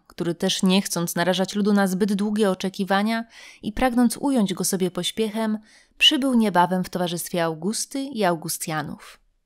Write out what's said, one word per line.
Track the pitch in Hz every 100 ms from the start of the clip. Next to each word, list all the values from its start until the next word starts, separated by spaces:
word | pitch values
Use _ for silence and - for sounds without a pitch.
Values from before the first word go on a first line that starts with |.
| _
który | - 170 170
też | 190 -
nie | 190 190
chcąc | 196 170 170 -
narażać | 170 185 190 208
ludu | 202
na | 202 196
zbyt | 180 208
długie | 202 214 214 208
oczekiwania | 185 190 185 190 196 214 226 233 - - -
i | 214
pragnąc | - 262 240 240 -
ująć | 285 262 196
go | 180
sobie | 180 185 180
pośpiechem, | 180 175 - 220 214 220 214 - - _ _
przybył | - 294 269
niebawem | 240 214 175 175 185
w | 180
towarzystwie | 185 180 170 - 185
Augusty | 165 160 175 226 - 277
i | 269 254
Augustianów. | 185 170 165 - - 156 160 - - - _ _